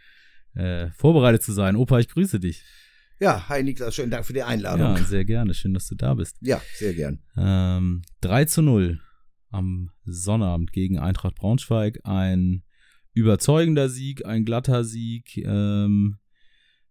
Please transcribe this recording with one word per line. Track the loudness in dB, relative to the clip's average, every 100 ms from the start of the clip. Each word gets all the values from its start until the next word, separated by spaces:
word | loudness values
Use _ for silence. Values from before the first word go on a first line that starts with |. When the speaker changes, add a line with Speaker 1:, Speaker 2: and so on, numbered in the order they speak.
| -20 -20 _ -20 -12
Speaker 1:
äh, | -6 -4 -4 -6
vorbereitet | 2 4 6 6 4
zu | 2
sein. | 0 2 2
Opa, | 4 4
ich | 2
grüße | 0 -2 -2
dich. | -4 -6 -14 -20 _ _ _ -2
Speaker 2:
Ja, | 0 0 -2
hi | -2
Niklas, | -2 -4 -4
schönen | -4 -4
Dank | -4 -4
für |
die | -4
Einladung. | -4 -4 -2 0 4
Speaker 1:
Ja, | 4
sehr | 4 4
gerne, | 2 2 0
schön, | 0 0
dass | -2 -4
du |
da | -2 0
bist. | 0 -4 -6
Speaker 2:
Ja, | -2 -2 -4
sehr | -6 -4
gern. | -4 -4 -6 -8
Speaker 1:
Ähm, | -2 2 2 2 0 0 -2 -8 -6
drei | 0 2
zu | 2 2
null | 4 4 2 -2 -10 _ _ _ _
am | -6 -4 -6 -8 -12
Sonnabend | -12 -6 -2 0 0 0 -2
gegen | -2 -2 0
Eintracht | 0 -2 -4 -4
Braunschweig. | 0 0 0 -2 -2 -4
Ein | -4 -2 0 2 0 -2 -6 _ _ _ _
überzeugender | 2 4 2 2 2 2 2 0
Sieg, | -4 -12 -10 -4
ein | -2
glatter | -2 -2 -2 -2
Sieg, | -2 -8 -8 -10 -12 -10
ähm, | -4 -2 0 0 2 2 0 -4 _ _ -20 _ _ _ _